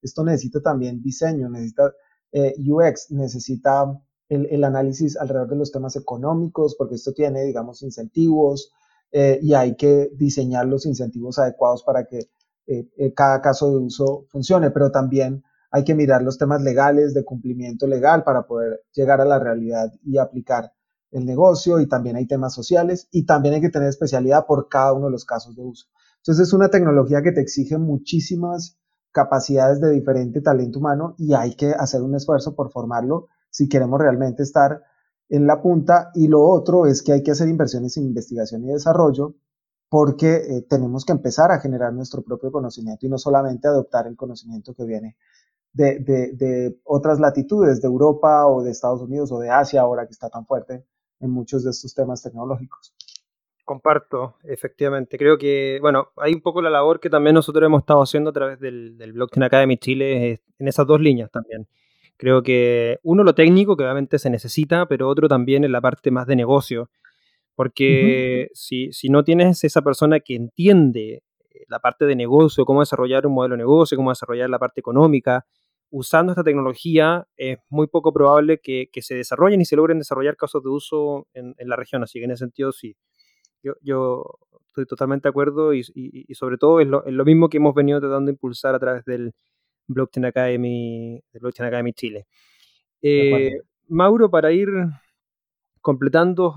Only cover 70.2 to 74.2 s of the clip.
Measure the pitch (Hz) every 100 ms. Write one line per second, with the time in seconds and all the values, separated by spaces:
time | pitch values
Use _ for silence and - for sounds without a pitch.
70.2 | - 123 120 - 190 190 139 117 107 -
71.2 | _ _ _ - - 113 123 - 147 127
72.2 | 120 143 156 - 131 139 143 131 127 135
73.2 | 143 131 127 120 120 160 156 135 131 127